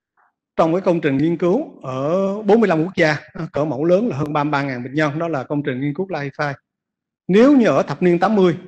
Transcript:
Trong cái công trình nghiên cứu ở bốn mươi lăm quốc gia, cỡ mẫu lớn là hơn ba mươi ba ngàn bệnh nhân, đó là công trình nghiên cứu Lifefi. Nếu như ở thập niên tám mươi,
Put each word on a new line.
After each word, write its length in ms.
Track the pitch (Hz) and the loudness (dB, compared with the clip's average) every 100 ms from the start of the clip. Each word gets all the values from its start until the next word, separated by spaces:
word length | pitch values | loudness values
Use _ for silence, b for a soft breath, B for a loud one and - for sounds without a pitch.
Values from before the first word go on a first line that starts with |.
| _ _ _ _ _ - | _ _ _ _ _ -2
Trong 180 | 165 | 0
cái 80 | 170 | 0
công 200 | 190 170 | 0 0
trình 160 | 156 135 | 0 0
nghiên 200 | 156 170 | 0 0
cứu 420 | 175 214 302 - | 0 0 -2 -10
ở 520 | - 131 143 180 196 196 | -10 -6 -2 -2 -2 -2
bốn 180 | 214 220 | 2 2
mươi 100 | 208 | 4
lăm 140 | 160 | 2
quốc 120 | 165 190 | -2 0
gia, 240 | 160 151 - - 160 | 0 0 -6 -12 -8
cỡ 140 | - 156 | -4 -4
mẫu 200 | 127 165 | -2 2
lớn 220 | 180 240 | 2 0
là 100 | 139 | -4
hơn 160 | 147 | -4
ba 100 | 151 | -2
mươi 80 | 147 | -2
ba 120 | 147 | -2
ngàn 200 | 139 123 | -4 -6
bệnh 100 | 127 | -8
nhân, 260 | 139 151 143 | -4 -2 -2
đó 80 | 170 | -4
là 160 | 151 | -4
công 200 | 123 147 | -4 -4
trình 180 | 143 127 | -4 -4
nghiên 120 | 143 | -4
cứu 140 | 143 190 | -4 -6
Lifefi. 460 | 165 143 - 147 139 _ _ _ _ _ _ - | -6 -8 -6 -6 -6 _ _ _ _ _ _ 0
Nếu 300 | 185 254 294 | 4 6 6
như 100 | 208 | 4
ở 160 | 139 | 2
thập 180 | 196 147 | 0 0
niên 160 | 180 170 | 2 2
tám 160 | 185 220 | 2 4
mươi, 220 | 185 160 | 2 2